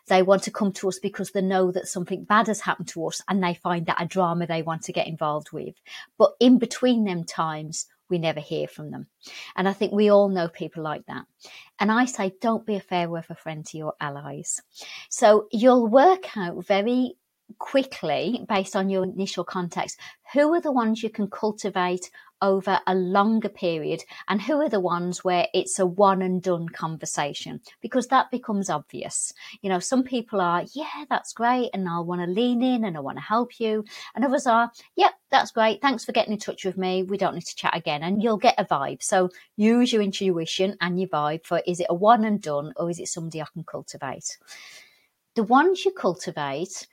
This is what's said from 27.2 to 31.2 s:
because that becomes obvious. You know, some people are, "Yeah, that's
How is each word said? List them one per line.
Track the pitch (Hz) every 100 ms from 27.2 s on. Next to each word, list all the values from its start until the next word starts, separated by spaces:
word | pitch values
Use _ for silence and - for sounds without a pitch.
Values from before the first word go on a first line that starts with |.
| 147 147 151 151 - _
because | 226 254 240
that | 262 -
becomes | 240 247 202 190
obvious. | 151 - - - - - - - -
You | 196
know, | 180
some | - 262
people | 254 254 220 196
are, | 175 175 165
"Yeah, | 277 311 285 302
that's | 247